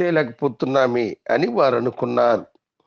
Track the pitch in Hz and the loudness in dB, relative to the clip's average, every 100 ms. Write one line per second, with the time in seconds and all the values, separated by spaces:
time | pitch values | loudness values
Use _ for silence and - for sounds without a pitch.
0 | 180 165 131 117 143 113 131 135 131 120 | 0 0 -2 -2 -4 -4 -2 2 2 0
1 | 110 - - 117 185 226 143 120 120 - | -2 -4 -2 0 0 0 2 2 -2 -4
2 | 123 120 120 110 - _ _ _ | -4 0 2 2 -2 _ _ _